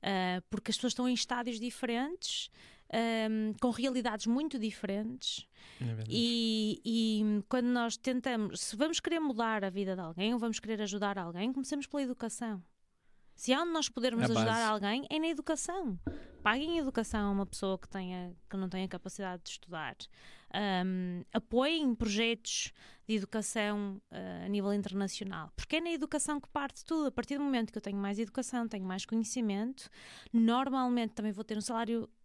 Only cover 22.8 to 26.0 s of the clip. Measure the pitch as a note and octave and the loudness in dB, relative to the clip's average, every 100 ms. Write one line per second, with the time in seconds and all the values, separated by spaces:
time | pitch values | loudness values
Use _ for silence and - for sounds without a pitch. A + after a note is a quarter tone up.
22.8 | - - - A3 G3 A3 G#3 - G#3 G#3 | -20 -20 -2 0 0 -2 -2 0 0 0
23.8 | G3+ G3 _ - F#3 F3 F3+ G3+ G3 G#3 | -2 -6 _ -10 -8 -6 -2 0 2 0
24.8 | G3 F#3+ F#3+ - G3 F#3 D#3 - - D#4 | 0 0 -2 -2 -6 -6 -6 -8 -2 0
25.8 | E4+ E4 | 0 -2